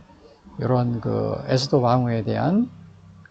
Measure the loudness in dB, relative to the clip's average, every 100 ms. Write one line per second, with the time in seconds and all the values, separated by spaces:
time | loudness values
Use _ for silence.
0 | -6 -20 -20 -20 -18 -6 0 0 0 -2
1 | -2 -2 -2 -4 -2 -2 2 2 4 2
2 | 2 -2 -2 0 2 2 0 -6 -20 -20
3 | -20 -20 -18